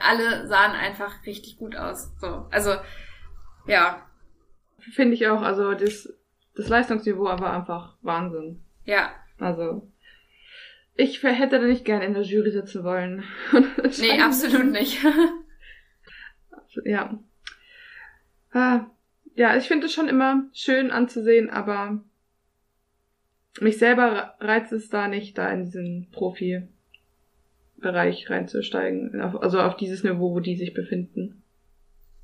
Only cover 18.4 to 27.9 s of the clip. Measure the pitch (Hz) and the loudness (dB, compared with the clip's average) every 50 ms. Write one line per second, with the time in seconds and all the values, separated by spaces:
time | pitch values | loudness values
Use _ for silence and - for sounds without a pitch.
18.4 | _ _ - 247 254 254 247 233 220 - - _ _ _ _ _ _ - - - | _ _ 0 0 2 4 2 2 0 -4 -12 _ _ _ _ _ _ -6 0 2
19.4 | 240 226 - 262 254 - 339 302 302 320 - 320 311 269 262 262 262 269 269 269 | 4 4 4 2 2 2 0 0 0 -2 -2 -2 0 2 2 2 4 4 2 0
20.4 | 269 - - - - - 262 262 269 254 - 233 247 240 - 233 214 226 226 233 | 0 -4 -8 -6 0 0 2 2 2 0 0 0 0 -2 -2 0 4 6 6 6
21.4 | 220 - - 208 208 208 202 202 202 208 208 214 - _ _ _ _ _ _ _ | 4 2 -2 -6 -4 -4 -4 -4 -4 -4 -6 -8 -8 _ _ _ _ _ _ _
22.4 | _ _ _ _ _ _ _ _ _ _ _ _ _ _ _ _ _ _ _ _ | _ _ _ _ _ _ _ _ _ _ _ _ _ _ _ _ _ _ _ _
23.4 | _ _ - - 208 220 214 - 233 233 247 240 247 233 214 202 - - - - | _ _ -6 0 2 2 4 4 4 4 6 6 4 4 2 0 -4 -8 -10 -6
24.4 | - 208 214 233 226 - 226 220 214 - 208 208 202 202 196 208 214 202 - 190 | -2 0 0 0 0 -2 -4 -8 -6 -4 -4 -4 -2 -2 -4 -6 -8 -8 -6 -4
25.4 | 185 190 196 185 180 180 175 180 175 175 175 180 180 - - - 190 185 180 - | -4 -2 -2 -4 -6 -6 -8 -8 -8 -8 -8 -8 -10 -12 -8 -6 -6 -6 -4 -4
26.4 | 185 180 180 180 180 - _ _ _ _ _ _ _ _ _ _ _ _ _ _ | -4 -4 -4 -4 -6 -12 _ _ _ _ _ _ _ _ _ _ _ _ _ _
27.4 | _ _ _ _ _ _ _ - - 185 | _ _ _ _ _ _ _ -8 -6 -4